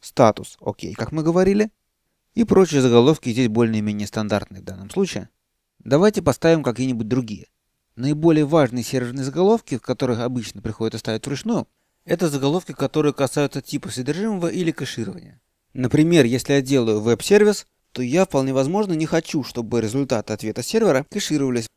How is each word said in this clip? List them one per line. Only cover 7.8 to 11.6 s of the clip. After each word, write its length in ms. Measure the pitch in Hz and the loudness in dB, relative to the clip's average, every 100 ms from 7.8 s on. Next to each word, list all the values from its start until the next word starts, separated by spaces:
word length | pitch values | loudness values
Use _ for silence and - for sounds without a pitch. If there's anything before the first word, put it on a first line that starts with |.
| _ - | _ -8
Наиболее 500 | 131 151 165 156 147 | -4 0 2 4 4
важные 360 | 165 131 123 | 4 2 0
серверные 420 | 113 131 120 131 | -4 -4 -4 -6
заголовки, 520 | 135 143 190 226 - 123 | -8 0 2 2 -2 -8
в 60 | |
которых 380 | - 127 131 117 | -4 -4 -2 -2
обычно 420 | 123 123 107 101 | -2 -4 -8 -10
приходится 380 | 110 107 113 113 | -10 -4 -6 -4
ставить 260 | - 110 139 | -6 -6 -6
вручную, 420 | 135 220 226 | -6 -2 -4